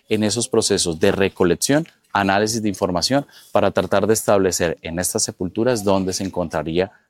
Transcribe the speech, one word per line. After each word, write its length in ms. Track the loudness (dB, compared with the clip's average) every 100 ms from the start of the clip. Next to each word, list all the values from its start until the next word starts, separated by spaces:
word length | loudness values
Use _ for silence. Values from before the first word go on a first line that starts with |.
| -4
en 160 | 0
esos 240 | 0 -2 0
procesos 500 | 0 2 2 0 0
de 140 | 2
recolección, 720 | 2 0 2 2 2 2 0 0 _ _
análisis 480 | 0 2 2 0 -2
de 80 | -4
información, 580 | -2 -2 -2 0 -2 -4 -12 -4
para 180 | 0 0
tratar 380 | 0 0 0 2
de 60 |
establecer 600 | 0 2 2 2 0 -2 -4
en 160 | -6 -6
estas 240 | -4 -4
sepulturas 640 | -4 -6 -6 -2 -2 0
dónde 280 | 0 0 0
se 120 | -4
encontraría 640 | -6 -6 -4 -4 -2 -2 -2 -6 _